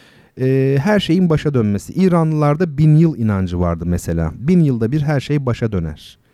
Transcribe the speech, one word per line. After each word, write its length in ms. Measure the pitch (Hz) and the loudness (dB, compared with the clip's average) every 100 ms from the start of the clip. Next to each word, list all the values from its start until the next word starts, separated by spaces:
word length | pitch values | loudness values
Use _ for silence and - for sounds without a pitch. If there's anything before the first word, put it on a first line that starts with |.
| _ _ _ - | _ _ _ -4
E, 360 | 131 135 135 139 | 0 2 2 0
her 180 | 170 214 | 0 0
şeyin 300 | - 175 175 | 0 0 2
başa 240 | 151 156 | 0 0
dönmesi. 400 | 135 107 101 - | 0 0 -2 -4
İranlılarda 840 | - 185 170 160 151 147 147 185 139 | 0 2 2 0 0 0 0 -2 2
bin 180 | 156 151 | 4 6
yıl 220 | 165 - | 4 2
inancı 420 | 110 98 90 87 | -2 0 -2 -2
vardı 260 | 87 82 85 | -2 -2 -2
mesela. 460 | 87 - 82 80 - | -4 -2 -2 -4 -4
Bin 240 | 131 180 | 0 2
yılda 320 | 151 120 113 | 2 0 -2
bir 100 | 151 | -2
her 180 | 143 143 | -2 -2
şey 260 | - 147 131 | -2 -2 -2
başa 260 | 113 117 | -2 -2
döner. 460 | 98 82 76 - - _ | -2 -4 -10 -18 -20 _